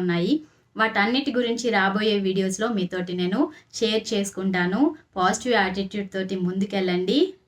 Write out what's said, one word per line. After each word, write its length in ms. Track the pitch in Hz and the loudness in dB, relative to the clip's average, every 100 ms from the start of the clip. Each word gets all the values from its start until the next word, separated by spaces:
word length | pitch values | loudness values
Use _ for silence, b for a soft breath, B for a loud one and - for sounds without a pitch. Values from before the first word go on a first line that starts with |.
ఉన్నాయి. 320 | 180 170 190 311 B B _ 208 | 0 0 2 0 B B _ -2
వాటన్నిటి 560 | 220 202 214 262 285 247 | 0 2 2 0 0 0
గురించి 300 | 240 226 240 208 | 0 0 0 2
రాబోయే 400 | 196 202 214 202 190 | 2 2 2 2 0
వీడియోస్‌లో 400 | 190 190 190 226 202 | 0 0 -2 -2 0
మీతోటి 340 | 175 185 180 180 | -2 -4 -4 -2
నేను 180 | 180 226 311 B _ - | 0 0 0 B _ -2
షేర్ 260 | 220 214 214 | 0 0 0
చేసుకుంటాను. 680 | 208 196 - 190 185 180 214 320 B _ 190 | -2 -2 -4 -2 0 0 2 2 B _ 0
పాజిటివ్ 440 | 185 - 254 214 | 0 2 2 2
యాటిట్యూడ్ 500 | 190 185 190 202 196 190 | 2 -2 -4 -6 -6 -6
తోటి 220 | 190 185 180 | -4 -2 -2
ముందుకెళ్ళండి. 760 | 190 202 196 185 180 185 269 370 - | 0 -2 -2 0 0 2 2 2 -2